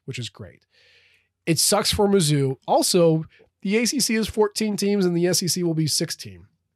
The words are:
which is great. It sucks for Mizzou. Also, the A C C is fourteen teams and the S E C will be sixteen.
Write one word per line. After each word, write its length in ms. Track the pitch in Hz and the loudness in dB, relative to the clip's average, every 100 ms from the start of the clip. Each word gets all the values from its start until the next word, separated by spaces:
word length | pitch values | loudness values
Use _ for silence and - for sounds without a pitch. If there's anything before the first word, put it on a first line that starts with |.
| - | -14
which 120 | 127 | -12
is 100 | 113 | -12
great. 360 | - 95 - _ _ _ _ _ _ _ _ - | -14 -20 -20 _ _ _ _ _ _ _ _ -4
It 140 | 160 | 0
sucks 320 | - 202 220 | 2 2 0
for 160 | - 202 | 0 2
Mizzou. 500 | 196 147 147 135 135 - | 4 2 2 0 -4 0
Also, 580 | 247 294 185 170 160 160 _ _ _ | 0 2 4 4 2 -2 _ _ _
the 120 | 196 214 | -2 0
A 80 | 240 | 0
C 140 | 285 | -2
C 160 | - 220 | -2 -2
is 120 | 214 | -2
fourteen 500 | - 208 - 214 202 | 0 -2 0 -4 -2
teams 280 | 202 208 180 | 0 2 2
and 100 | 170 | 2
the 80 | 175 | 0
S 160 | 175 | 0
E 60 | 180 | -2
C 160 | 185 | -2
will 100 | 175 | -2
be 140 | 160 156 | 0 -2
sixteen. 600 | - 165 - 107 92 92 _ _ | -2 -4 -8 -14 -18 -20 _ _